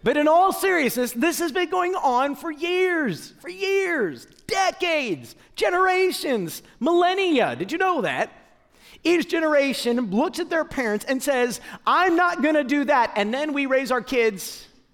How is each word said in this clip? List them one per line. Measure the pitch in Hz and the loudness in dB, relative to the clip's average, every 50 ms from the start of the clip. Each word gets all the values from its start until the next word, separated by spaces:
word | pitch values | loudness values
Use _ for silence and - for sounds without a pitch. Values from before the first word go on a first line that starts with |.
But | - 214 277 | 2 2 2
in | 294 294 302 | 4 4 4
all | 311 339 370 381 - | 6 6 6 4 2
seriousness, | 381 - 392 370 339 285 226 - 240 247 233 | 0 0 0 2 2 0 0 0 -2 -4 -4
this | - 233 277 339 294 - | -2 0 0 0 0 -2
has | 339 330 | -4 -2
been | 247 370 359 311 | -2 -2 -2 0
going | 370 370 349 359 381 | 0 -2 -2 -2 -2
on | - - 277 240 247 269 285 285 | 0 0 2 2 2 0 0 -4
for | - - 339 | -6 -8 -10
years, | 302 285 330 339 359 370 370 370 349 330 302 220 160 123 - - - _ | -8 -6 -4 -2 0 0 2 2 0 0 0 -2 -4 -6 -10 -18 -20 _
for | - 349 | -18 -16
years, | 359 381 392 381 392 392 381 359 339 294 214 165 135 117 - _ - - _ | -10 -6 -2 0 0 0 0 0 0 -2 -2 -4 -6 -10 -16 _ -20 -20 _
decades, | - - 381 381 359 - - 349 349 330 302 269 226 175 135 120 110 - - - _ - | -4 -2 0 0 0 0 -2 -2 0 0 0 -2 -2 -6 -6 -8 -18 -20 -20 -20 _ -4
generations, | - - - 359 359 381 370 370 370 381 370 285 - 330 311 254 214 175 156 - - - - - _ | -2 0 0 2 2 2 2 4 2 2 0 0 -2 -2 -2 -2 -2 -2 -6 -8 -12 -16 -20 -10 _
millennia. | 220 320 349 349 349 359 370 392 392 359 311 247 202 143 120 | 0 2 4 4 4 4 2 0 0 2 2 2 2 2 0
Did | 120 - 196 285 | -4 -6 -6 -2
you | |
know | 359 381 381 359 294 | -2 0 0 0 0
that? | 196 151 127 135 214 - - - _ _ _ _ _ _ _ _ - - - - _ | -2 -2 -2 -2 -4 -6 -8 -20 _ _ _ _ _ _ _ _ -20 -20 -20 -4 _
Each | 320 349 339 - | 2 2 2 0
generation | - 349 330 320 311 302 285 277 277 254 - - 240 240 240 254 196 | 0 -2 0 2 2 2 2 2 2 -2 -2 -2 -2 0 0 -2 0
looks | 180 220 302 370 233 - | 0 0 0 0 -2 -6
at | 359 - | -6 -2
their | 349 320 302 | -2 -2 -2
parents | - - 277 247 220 208 208 - | -2 -4 -4 -2 -2 -2 -4 -2
and | - 269 262 | -4 -4 -2
says, | - 285 269 247 247 247 208 - - - - - - | -2 -2 0 0 0 -2 -2 -8 -12 -16 -18 -4 0
"I'm | 208 262 320 359 381 339 | 2 2 4 4 2 4
not | 339 359 349 349 339 | 2 2 0 0 0
gonna | 233 302 311 302 285 | 0 2 2 2 0
do | 233 285 285 285 | 2 0 0 2
that." | 254 294 262 233 214 - | 2 4 2 2 2 0
And | 208 208 208 233 | -2 -2 0 -2
then | 269 302 311 | -2 -4 -2
we | 277 277 277 | -2 -2 0
raise | 262 262 262 269 202 | 2 2 0 2 0
our | 254 247 | -2 -2
kids. | - - 269 247 226 220 202 180 - - - - - - _ _ _ _ | -2 -2 0 2 2 2 0 -2 -12 -12 -14 -16 -20 -20 _ _ _ _